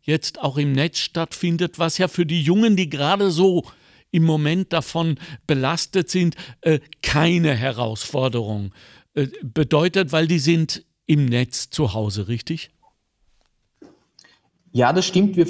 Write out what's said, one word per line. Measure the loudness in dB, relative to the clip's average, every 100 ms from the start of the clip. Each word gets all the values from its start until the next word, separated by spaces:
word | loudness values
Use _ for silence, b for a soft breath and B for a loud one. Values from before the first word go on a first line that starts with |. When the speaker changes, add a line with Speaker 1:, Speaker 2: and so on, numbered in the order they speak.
Speaker 1:
jetzt | -4 -2 -4 -6
auch | -4 -2
im | 0
Netz | 0 -2 -4
stattfindet, | -6 -6 -6 -4 -2 0 -2 -2
was | -2 0
ja | -2
für | 0 0
die | 0
Jungen, | 2 4 4 2
die | 0
gerade | -2 0 0 0
so | 2 2 2 -2 B B B B
im | 2
Moment | 2 2 0 0 -2
davon | -4 -2 -2 -2 -2 B -10 -2
belastet | 0 0 -2 -2 -2 0
sind, | 0 0 -2 B B
äh, | 0 0 -2 -10
keine | -2 2 2 2 2
Herausforderung, | 0 -2 -4 -4 -6 -6 -2 -2 -2 -4 -4 -6 b b b b
äh, | -4 -4 -6
bedeutet, | -6 -2 0 2 2 0 0
weil | 0 2
die | 2
sind | 2 2 0 -6 -14 _
im | 0 2 2
Netz | 0 -2 -6 -6
zu | -2 -2
Hause, | -2 -4 -4 -4
richtig? | -6 -6 -10 -10 _ _ _ _ _ _ _ _ _ _ _ -20 _ _ _ b b b _ _
Speaker 2:
Ja, | 0 2
das | 2
stimmt. | 2 2 2
Wir | 4